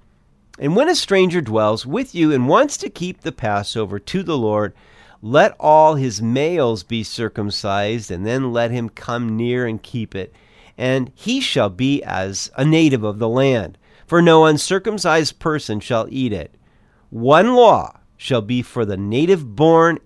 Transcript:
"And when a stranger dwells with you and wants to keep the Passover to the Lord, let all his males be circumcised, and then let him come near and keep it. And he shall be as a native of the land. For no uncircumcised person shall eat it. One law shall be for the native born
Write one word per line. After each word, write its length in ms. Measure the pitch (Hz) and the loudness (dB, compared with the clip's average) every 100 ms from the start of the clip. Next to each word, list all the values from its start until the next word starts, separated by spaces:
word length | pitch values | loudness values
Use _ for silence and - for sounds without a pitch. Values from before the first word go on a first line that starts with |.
| _ _ _ _ _ _ | _ _ _ _ _ _
"And 160 | 139 | -2
when 140 | 185 311 | 0 2
a 80 | 339 | 0
stranger 440 | - 196 185 175 | 0 2 2 0
dwells 460 | 127 107 107 110 123 | -2 0 0 0 -4
with 260 | 175 - | -8 -6
you 200 | 170 156 | 0 2
and 160 | 139 123 | 2 2
wants 280 | 190 285 - | 2 2 -4
to 120 | - | -12
keep 300 | - 175 180 | -8 -10 -8
the 100 | 160 | -12
Passover 680 | - 110 101 101 117 104 101 | -8 -4 -4 -4 -6 -6 -8
to 240 | - 185 | -6 -6
the 120 | 175 151 | -4 -2
Lord, 360 | 110 107 104 - _ _ _ _ | 0 -2 -4 -8 _ _ _ _
let 320 | 107 135 208 - | 0 2 2 0
all 340 | 151 151 156 | 4 6 6
his 260 | 151 135 98 | 4 -2 -4
males 640 | 113 127 151 175 127 110 | -2 0 0 0 0 -2
be 220 | - 113 | -6 -8
circumcised, 1040 | 107 - 110 - 104 98 104 98 104 117 107 | -8 -8 -8 -6 -6 -6 -4 -2 -2 -4 -8
and 160 | 87 101 | -8 -4
then 260 | 131 131 | -4 -4
let 200 | 117 117 | -2 -2
him 160 | 123 113 | -4 -8
come 480 | - - 120 120 110 | -10 -10 -6 -4 -4
near 300 | 120 123 120 | -2 -2 -4
and 140 | 110 | -6
keep 360 | - 123 107 98 | -10 -10 -8 -10
it. 160 | 92 _ _ _ _ - | -12 _ _ _ _ -8
And 360 | 127 131 123 | -2 -2 -4
he 260 | _ - 262 | _ -6 -4
shall 300 | 254 143 104 | -4 -2 -2
be 320 | 90 127 143 | -2 -2 -2
as 480 | 95 92 98 98 - - | -4 -8 -8 -8 -12 -4
a 80 | |
native 400 | 143 156 160 131 | 0 4 4 2
of 160 | 107 104 | -2 -4
the 80 | 113 | -2
land. 500 | 120 135 123 85 - _ _ _ | 0 0 0 -4 -14 _ _ _
For 140 | 170 | 4
no 240 | 170 160 | 6 8
uncircumcised 960 | 156 147 - 190 208 208 180 160 139 - | 6 4 0 -4 -4 -4 0 0 0 -4
person 400 | 165 151 - 107 | -6 -6 -6 -8
shall 280 | - 117 110 | -4 -4 -4
eat 220 | 127 127 | -4 -4
it. 220 | 98 76 _ _ _ _ _ _ | -4 -10 _ _ _ _ _ _
One 440 | 110 120 156 214 | -6 4 6 6
law 440 | 247 233 131 64 - _ _ | 6 6 6 0 -14 _ _
shall 260 | - 123 | -4 -4
be 200 | 104 123 | -2 -4
for 220 | - - | -4 -6
the 120 | 107 95 | -6 -4
native 600 | 101 117 170 190 131 98 | -4 -2 2 2 0 0
born 420 | 156 165 165 165 | 4 6 4 0